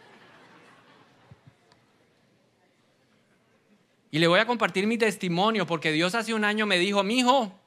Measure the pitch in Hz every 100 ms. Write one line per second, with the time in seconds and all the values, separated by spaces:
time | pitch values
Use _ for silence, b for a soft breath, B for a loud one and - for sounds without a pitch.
0 | - - - - - - - - - -
1 | _ _ - - - _ _ _ _ _
2 | _ _ _ _ _ _ _ _ _ _
3 | _ _ _ _ _ _ _ _ _ _
4 | _ 151 165 180 226 240 180 185 208 226
5 | 226 208 185 170 214 220 165 165 160 156
6 | 180 233 214 220 208 214 208 180 190 202
7 | 196 254 247 277 208 -